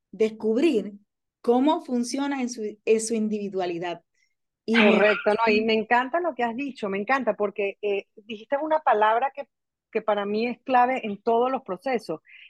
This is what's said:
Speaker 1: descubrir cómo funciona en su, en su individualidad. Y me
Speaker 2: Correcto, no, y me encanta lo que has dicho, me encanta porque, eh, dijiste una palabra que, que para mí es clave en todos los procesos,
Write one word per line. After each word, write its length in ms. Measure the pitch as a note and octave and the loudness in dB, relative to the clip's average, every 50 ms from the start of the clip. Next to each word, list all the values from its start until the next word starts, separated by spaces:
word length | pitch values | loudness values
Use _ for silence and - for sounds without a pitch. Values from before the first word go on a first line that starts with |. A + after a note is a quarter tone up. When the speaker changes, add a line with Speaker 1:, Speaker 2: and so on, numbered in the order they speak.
| _ _ - | _ _ -4
Speaker 1:
descubrir 800 | F#3 A3 G#3+ G#3+ A3 - A3 A3 B3 E4 E4+ C4 G#3 G3 G#3 G3+ - _ _ _ _ _ _ _ _ | -2 -2 -2 -2 -2 -2 0 0 2 2 2 2 2 -2 -4 -12 -16 _ _ _ _ _ _ _ _
cómo 400 | - A#3+ A#3+ B3+ C4+ D4+ D#4+ E4+ | 0 2 2 4 4 4 2 2
funciona 600 | D#4 - B3+ A#3+ A#3+ B3 - C4+ C#4 C#4+ C#4 C4+ B3 | -2 -4 -4 -4 -2 -2 -4 -4 -4 -4 -4 -4 -4
en 80 | A#3+ | -6
su, 280 | - A3+ G#3+ G#3 G#3 _ - | -6 -6 -8 -10 -10 _ 2
en 160 | A3+ A3 A3 | 2 2 2
su 140 | A3 - A#3 | 2 -2 -2
individualidad. 880 | A3 G#3+ G#3 G#3+ G#3 G#3 F#3+ F#3+ F#3+ F3+ F3+ E3+ E3 F3+ F3 E3+ E3+ _ _ _ _ _ _ _ _ _ _ _ _ - | -2 -2 -2 -2 -4 -6 -4 -4 -4 -4 -4 -4 -6 -6 -8 -8 -10 _ _ _ _ _ _ _ _ _ _ _ _ -4
Y 100 | - A3+ | 0 2
me 160 | A3+ G#3+ G#3 G#3+ | 4 6 6 6
Speaker 2:
Correcto, 380 | G3+ G3+ G#3+ G3+ G#3 - G#3+ | 6 6 4 4 2 2 0
no, 220 | G#3 A3 A3+ A3+ A#3 | 0 2 2 2 2
y 100 | G#3+ A3 | 2 2
me 120 | A3+ A3 | 2 0
encanta 460 | A3 G#3+ - A#3+ A#3+ B3+ C4 C#4+ E4+ | 0 2 2 2 2 2 0 -2 -2
lo 140 | F4+ E4 B3+ | -2 -2 -2
que 80 | B3 A#3+ | -2 -4
has 140 | A#3 A3 | -4 -2
dicho, 320 | A#3+ C#4+ C#4 - - A3 G3 | -4 -8 -8 -8 -8 -6 -4
me 100 | G3 G3 | -4 -4
encanta 360 | G#3 - C4+ C#4 A#3+ A3+ G3+ | -2 0 0 0 0 -2 -2
porque, 440 | - G#3 G3+ - - G3+ G3 - _ - | 0 -2 -4 -2 -4 -6 -6 -6 _ -6
eh, 240 | G#3 G3+ G3 - _ _ | -4 -4 -4 -6 _ _
dijiste 420 | - G3+ G#3+ A3+ G#3 A3 - C#4+ | -20 -16 -16 -16 -14 -8 -6 -4
una 240 | C#4 D#4 D#4 D#4 D#4 | -4 -2 0 -2 0
palabra 500 | - C4+ A3+ G#3 G#3+ G#3+ A3+ A#3 C4 C#4+ - | 2 2 2 4 4 4 2 2 0 -2 -6
que, 120 | C#4 C4+ _ _ _ _ _ _ _ _ _ - | -8 -16 _ _ _ _ _ _ _ _ _ -6
que 80 | A3 | -4
para 240 | G#3+ - G#3 G3+ G3+ | -2 0 -2 -2 -2
mí 220 | G3+ G#3 G#3+ A#3 | -4 -2 -2 -2
es 120 | B3 A3+ - - | -4 -6 -8 -6
clave 440 | - B3+ B3 B3 B3+ C4 A#3+ - | 0 2 4 4 4 2 -4 -4
en 140 | G#3+ G3+ G3 | -6 -10 -4
todos 300 | - A#3 A3+ A#3 B3 B3+ | -2 0 2 2 2 0
los 120 | C4+ B3+ - | -2 -4 -6
procesos, 580 | - F#3 - - C4+ B3+ A3 - - D#3+ D#3 _ _ - - - - | -8 -10 -8 -4 -4 -4 -4 -4 -6 -10 -10 _ _ -20 -20 -20 -20